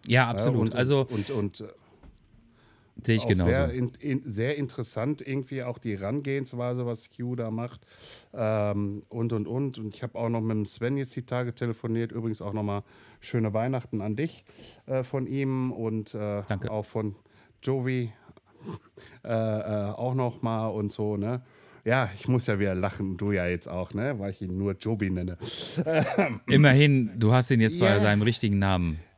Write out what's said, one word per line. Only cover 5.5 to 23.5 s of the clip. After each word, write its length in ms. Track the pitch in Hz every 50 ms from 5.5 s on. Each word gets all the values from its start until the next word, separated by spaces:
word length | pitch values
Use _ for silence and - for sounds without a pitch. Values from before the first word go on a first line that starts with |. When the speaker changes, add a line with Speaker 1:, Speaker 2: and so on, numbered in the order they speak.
| 135 131 123
Speaker 2:
auch 140 | 123 117 -
die 200 | - 117 104 95
Herangehensweise, 880 | 95 101 123 147 139 139 135 139 131 127 - 120 120 123 123 127 123
was 240 | 120 117 110 - -
Q 240 | _ - 123 123 123
da 140 | 120 117 113
macht, 300 | 110 110 120 123 - - _ _ - - - - - - - _
ähm, 720 | - - 113 110 110 107 104 104 101 101 104 101 101 104 - _
und, 240 | - 120 117 117
und, 140 | 117 107 104 78
und. 300 | 117 131 143 135 127 120
Und 160 | 110 104 95
ich 80 | -
hab 120 | - 117 -
auch 140 | 113 117 117
noch 120 | 117 113
mit 120 | 110 113 113
dem 80 | 107 104
Sven 320 | - - - 117 120 139
jetzt 180 | 139 139 131 -
die 100 | 131 120
Tage 280 | - 123 123 123 120 120
telefoniert. 580 | - 123 120 113 - - 117 113 113 117 113
Übrigens 280 | - 117 113 117 107 -
auch 120 | - 101
nochmal 320 | 101 107 104 104 101 101 - - - - - - - _
schöne 320 | - - - 120 110 107
Weihnachten 480 | 98 110 113 127 131 127 123 - - 107
an 160 | 98 107 107
dich, 280 | 113 151 165 - - _ - - - - - - - _
äh, 160 | - 135 131
von 240 | 127 127 - 135 127
ihm 460 | - 135 139 139 135 131 131 127 127
und, 420 | 113 - 113 113 107 110 104 - -
äh, 280 | 107 104 104 101 101 98 -
Speaker 1:
Danke. 220 | 107 95 - 107
Speaker 2:
auch 160 | 107 107 104
von 300 | - - 113 107 104 101 - _ _ _ - _ _ _ _
Jovi, 500 | - 131 135 135 123 127 131 127 120 113 107 _ _ - - - _ _ _ _ - - - - _ _ _ - - - - - _
äh, 40 | -
äh, 640 | 117 113 113 110 107 107 - 107 107 104 101 101
auch 240 | 107 - 120 127 127
nochmal 560 | 131 127 120 120 - - 117 113 110 110 110
und 220 | 95 107 104 104
so, 240 | - - 107 104 104
ne? 260 | 101 101 107 123 123 - _ _ - - - - - _
Ja, 260 | 110 123 135 123 90 92
ich 120 | 101 -
muss 220 | - 127 123 123 -
ja 100 | 107 98
wieder 160 | 104 98 92
lachen, 420 | 90 92 98 - - 101 95 95
du 140 | 87 104 101
ja 160 | 101 92 87
jetzt 220 | 90